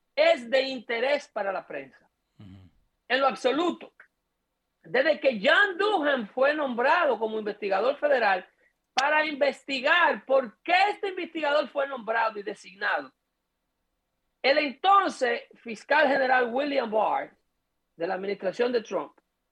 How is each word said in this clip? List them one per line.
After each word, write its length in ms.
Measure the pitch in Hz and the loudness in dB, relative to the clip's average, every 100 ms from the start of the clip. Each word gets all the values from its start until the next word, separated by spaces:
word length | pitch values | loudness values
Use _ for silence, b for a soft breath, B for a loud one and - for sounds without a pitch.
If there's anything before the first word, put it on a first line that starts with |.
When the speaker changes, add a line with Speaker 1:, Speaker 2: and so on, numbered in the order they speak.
| _ - | _ 2
Speaker 1:
es 340 | 330 311 233 | 4 4 2
de 120 | 262 | 0
interés 680 | 269 262 226 233 262 285 - | 0 -6 -6 -2 0 -2 -4
para 240 | 214 196 | -6 -4
la 140 | 185 - | -6 -8
prensa. 420 | 147 135 _ _ _ _ _ | -14 -14 _ _ _ _ _
Speaker 2:
Ujú. 300 | 101 95 90 _ _ _ - | -20 -20 -20 _ _ _ -4
Speaker 1:
En 120 | 262 | 0
lo 80 | 269 | 0
absoluto. 680 | 202 247 277 349 - - _ - _ _ _ _ _ _ _ | 2 -2 0 -2 -4 -14 _ -20 _ _ _ _ _ _ _
Desde 340 | 165 226 311 285 | -4 0 0 2
que 200 | - 214 | 0 2
John 360 | 247 349 403 349 | 2 4 2 2
Durham 500 | 427 381 294 269 202 | 0 2 0 -2 -4
fue 260 | 254 277 | 0 0
nombrado 640 | 311 277 233 269 349 302 220 | 0 -4 0 2 2 2 0
como 220 | 220 220 | -2 -4
investigador 560 | 208 196 202 190 247 285 | -6 -6 -2 0 0 0
federal 480 | 294 254 208 185 - _ _ _ _ | 0 2 2 0 -4 _ _ _ _
para 320 | 254 285 311 311 | -2 0 0 0
investigar 1000 | 269 277 - - 269 277 349 311 220 - | 0 -2 -2 -8 -2 2 4 2 0 0
por 360 | 269 233 _ | 0 0 _
qué 120 | - 359 403 | 0 2 2
este 180 | 415 403 | 0 -6
investigador 640 | 370 330 320 294 294 262 | -6 -8 -4 0 0 -2
fue 180 | 285 277 | -4 -4
nombrado 500 | 269 214 226 226 208 | -6 -4 -2 -2 -4
y 60 | |
designado, 680 | 202 196 190 190 208 160 135 _ _ _ _ _ _ _ _ _ _ _ _ - | -10 -12 -16 -6 -4 -4 -6 _ _ _ _ _ _ _ _ _ _ _ _ -4
el 160 | 247 302 | 2 2
entonces 840 | 294 - 370 392 339 - 240 233 - - | 0 -2 4 4 4 -2 -2 -2 -8 -20
fiscal 500 | 233 208 - 294 277 | -16 -14 0 2 2
general 400 | 277 254 254 240 | 2 2 2 0
William 400 | 247 285 269 226 | -2 -2 -2 0
Barr, 400 | 214 170 139 - _ _ _ _ _ _ - | 0 0 -2 -6 _ _ _ _ _ _ -8
de 120 | 170 | -6
la 80 | 185 | -4
administración 580 | 196 196 185 175 247 | -6 -4 -6 -2 0
de 80 | 240 | 0
Trump, 360 | 214 180 143 _ _ _ _ | -2 -6 -8 _ _ _ _